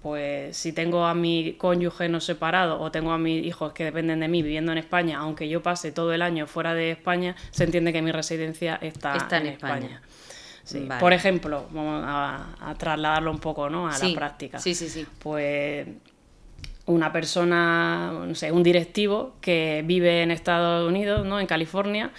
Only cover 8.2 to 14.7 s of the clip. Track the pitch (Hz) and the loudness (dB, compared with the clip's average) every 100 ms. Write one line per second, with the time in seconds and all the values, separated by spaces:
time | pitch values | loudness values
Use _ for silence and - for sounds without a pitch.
8.2 | 156 165 160 156 170 - 160 156 147 139 | -4 -4 -4 -4 -4 -4 -6 -6 -4 -2
9.2 | - 170 151 135 139 139 123 - - - | 0 0 0 -6 -4 -4 -6 -12 -20 -20
10.2 | - - - - - 143 135 131 175 180 | -20 -20 -20 -20 -12 -8 -6 2 6 6
11.2 | 190 180 156 147 - 156 151 151 135 143 | 4 2 -2 -6 -6 -6 -4 -4 -4 -2
12.2 | 143 - - - - 151 165 156 156 156 | -4 -6 -10 -12 -12 -6 -2 0 2 2
13.2 | 160 156 160 151 143 165 170 147 185 156 | 0 -4 -4 -4 -4 -2 -2 0 0 0
14.2 | 143 - 135 139 180 | -4 -6 -12 -6 -4